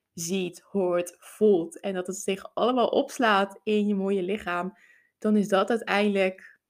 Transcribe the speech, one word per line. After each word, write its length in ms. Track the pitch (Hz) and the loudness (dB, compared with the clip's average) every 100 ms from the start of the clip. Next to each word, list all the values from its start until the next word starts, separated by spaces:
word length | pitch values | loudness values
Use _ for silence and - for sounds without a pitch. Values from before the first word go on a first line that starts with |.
| _ | _
ziet, 460 | - 170 190 175 170 | -12 -4 -4 -4 -8
hoort, 560 | _ 202 180 175 175 - | _ -2 0 0 -2 -10
voelt 600 | - - 214 190 165 - | -14 0 4 4 0 -8
en 140 | 202 | -6
dat 120 | 185 180 | -6 -6
het 100 | 185 | -8
zich 380 | - 190 - | -6 -6 -6
allemaal 340 | - 226 254 226 | -2 0 2 2
opslaat 720 | - 277 - 233 202 196 - | 2 0 0 2 2 0 -4
in 240 | - 214 208 | -2 0 2
je 80 | |
mooie 280 | 196 190 196 | 0 0 -2
lichaam, 540 | 175 214 - 175 180 - _ _ _ _ | -2 -6 -4 -6 -6 -10 _ _ _ _
dan 180 | 214 214 | 2 2
is 120 | 190 | 4
dat 220 | 190 208 | 2 2
uiteindelijk 880 | 233 - 196 208 196 190 190 - _ | -2 0 0 2 2 0 -2 -18 _